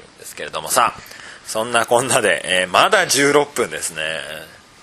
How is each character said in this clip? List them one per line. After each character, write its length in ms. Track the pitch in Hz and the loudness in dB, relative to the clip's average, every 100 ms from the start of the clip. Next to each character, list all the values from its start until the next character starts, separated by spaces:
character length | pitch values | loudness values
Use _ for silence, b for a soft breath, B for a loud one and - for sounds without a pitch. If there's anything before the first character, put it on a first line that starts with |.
ん 140 | 80 - | -20 -20
で 80 | - | -18
す 100 | - | -14
け 60 | |
れ 80 | 76 | -10
ど 100 | 78 | -8
も 100 | 78 | -2
さ、 220 | 127 113 - B B B B - | 2 2 0 B B B B -8
そ 180 | 110 | -6
ん 80 | 120 | -2
な 140 | 117 113 | 0 2
こ 160 | 120 | 2
ん 60 | 131 | 2
な 120 | 127 | 2
で、 220 | 104 80 | 2 0
え 200 | 76 92 | 0 0
ー、 40 | 90 | 2
ま 220 | 98 180 | 4 4
だ 160 | 208 160 | 4 2
十 260 | 131 143 | 2 4
六 180 | 143 143 | 4 2
分 160 | - 101 | -2 -4
で 100 | 78 | -4
す 120 | - | -8
ね。 280 | 80 78 80 69 78 - - - - | -8 -6 -6 -10 -14 -16 -20 -20 -20